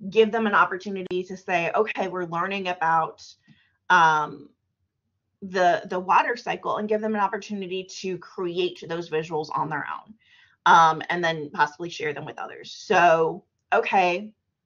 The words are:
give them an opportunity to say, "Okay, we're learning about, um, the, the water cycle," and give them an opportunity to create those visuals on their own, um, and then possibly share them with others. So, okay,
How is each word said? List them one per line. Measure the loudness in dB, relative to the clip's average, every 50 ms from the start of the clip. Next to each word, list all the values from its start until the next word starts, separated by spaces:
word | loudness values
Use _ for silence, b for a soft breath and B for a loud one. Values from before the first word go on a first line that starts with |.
| -10 0
give | 4 4 4 4
them | 4 0 0 2
an | 4
opportunity | 4 4 4 0 -8 -8 -8 -8 -8 -6 -4 -4 -4
to | -4 -6 -10
say, | -12 -6 -2 -2 0 0 0 0 0
"Okay, | 0 0 0 -4 -4 -4
we're | -4 -6 -6 -4 -4 -4
learning | -4 -2 -4 -4 -4 -4
about, | -4 -2 0 2 2 2 0 -2 -6 -16 -20 -20 -20 b b b b b b b b b _ 4
um, | 6 6 6 6 4 2 0 -4 -8 -16 -20 -20 _ _ _ _ _ _ _ _ _ _ _ _ _ _ _ _ _ -18
the, | -14 -6 0 2 4 4 2 0 -4 -6
the | -6 -6
water | 0 2 2 4 4 2 -4
cycle," | -6 -6 -8 -8 -6 -6 -6 -4 -4
and | -2 -2
give | -2 -2
them | -2 -2 -2
an | -2
opportunity | -2 -2 -4 -6 -8 -8 -10 -8 -8 -8 -8 -8 -10 -10 -14 -10
to | -8 -8 -8 -8
create | -12 -14 -10 -8 -6 -6 -2 -2 -4 -4 -4 -10 -12 -10
those | -8 -8 -8 -4
visuals | -4 -4 -4 -4 -6 -6 -6 -6 -6
on | -6 -6 -6
their | -6 -8 -8 -10 -12
own, | -14 -14 _ -20 b b b b b b b b b 4
um, | 6 8 8 8 6 4 0 -4 -4
and | -4 -2 0
then | -2 -2 -4 -8 -8
possibly | -2 -2 -2 -2 -2 -12 -12 -12
share | -10 -8 -6 -6
them | -6 -8 -12
with | -14 -12 -12
others. | -12 -12 -14 -16 -18 -18
So, | -18 -12 -2 2 4 6 8 8 6 6 4 0 -2 -6 _ _ _ _ _ 0
okay, | 0 0 2 2 2 2 4 2 0 -2 -6 -10 _ _ _ _ _ _ _